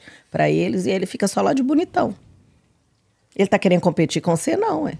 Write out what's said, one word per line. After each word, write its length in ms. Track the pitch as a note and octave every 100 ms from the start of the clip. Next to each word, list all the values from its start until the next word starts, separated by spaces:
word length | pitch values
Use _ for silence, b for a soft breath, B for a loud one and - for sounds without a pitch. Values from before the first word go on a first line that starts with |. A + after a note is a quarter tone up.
| b b b
pra 180 | - D3+
eles, 360 | D#3 F3 G3+ F3+
e 40 |
ele 140 | F#3+ G3
fica 220 | - G3
só 140 | -
lá 120 | G3
de 80 | C4+
bonitão. 520 | C4 D4+ F4+ - G#3+ G3 - - _ _ _ _ _ _ _ _ _ -
Ele 120 | G3
tá 120 | G3+
querendo 220 | G3 F3+
competir 400 | F3+ E3 D#3+ E3
com 140 | F3 E3
você? 200 | - F#4
Não, 320 | A4 D#4+
é. 60 | D4